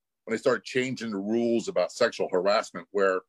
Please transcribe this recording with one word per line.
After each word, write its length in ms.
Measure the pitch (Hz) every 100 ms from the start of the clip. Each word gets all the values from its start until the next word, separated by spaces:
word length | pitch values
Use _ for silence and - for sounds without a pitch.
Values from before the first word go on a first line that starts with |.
| _ _
when 100 | -
they 60 | 110
started 240 | 135 113
changing 460 | - 131 131 117 117
the 80 | 98
rules 500 | 101 117 117 117 95
about 240 | 92 85
sexual 360 | - 117 - 87
harassment, 560 | 92 95 107 - - 82
where 300 | 101 98 92